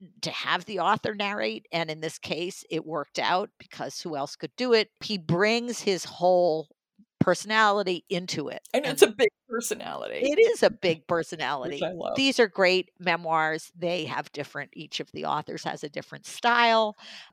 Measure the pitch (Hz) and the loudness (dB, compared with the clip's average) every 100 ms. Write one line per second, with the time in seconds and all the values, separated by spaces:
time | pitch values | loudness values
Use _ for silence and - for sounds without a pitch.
0 | 185 _ 165 - 131 180 175 190 170 208 | -20 _ -8 -6 -2 -2 -2 -2 0 0
1 | 226 208 202 208 220 220 - 165 160 156 | -2 -4 -4 -4 -4 -6 -6 -4 -4 -6
2 | 160 - - 156 180 - - 160 156 156 | -8 -8 -8 -6 -6 -8 -6 -6 -4 -8
3 | 143 - 117 180 208 - - - 135 - | -6 -2 0 0 -2 -12 -18 -12 -10 -10
4 | 180 143 143 - 120 - 254 220 - _ | -8 -6 -6 -8 -10 -4 2 4 2 _
5 | - 202 151 170 214 233 240 220 202 180 | -8 -6 0 2 4 2 -2 -4 -2 -2
6 | - - 180 180 175 160 156 _ _ _ | -4 0 4 6 4 2 -4 _ _ _
7 | _ - 185 175 202 220 214 202 185 170 | _ 0 2 2 2 4 6 4 0 -2
8 | - 175 180 160 135 113 - 254 277 269 | -4 -6 -4 -6 -6 -8 -4 -2 0 4
9 | 226 208 214 - - 233 - - - - | 4 4 0 0 -8 -6 -4 -6 -8 -8
10 | 53 69 277 302 466 466 196 - 180 160 | -8 -2 2 6 4 6 2 2 -2 -2
11 | - 170 160 165 135 143 123 143 170 175 | -2 -2 -2 -4 -4 -4 -6 -6 -6 -4
12 | - - 269 254 214 - 185 185 185 - | -4 0 2 4 2 4 4 4 0 -4
13 | 175 170 165 160 156 160 - 175 175 175 | -2 -2 0 0 0 -2 -8 -6 -4 -2
14 | 151 120 143 - 135 143 139 - 151 - | -4 -6 -8 -10 -10 -12 -12 -16 -12 -10
15 | 143 147 151 147 151 170 156 156 147 147 | -10 -6 -4 -4 -4 -8 -8 -8 -10 -12
16 | - 147 - - 240 240 233 226 214 - | -12 -16 -16 -2 2 4 4 4 2 -4
17 | - - - | -16 -20 -20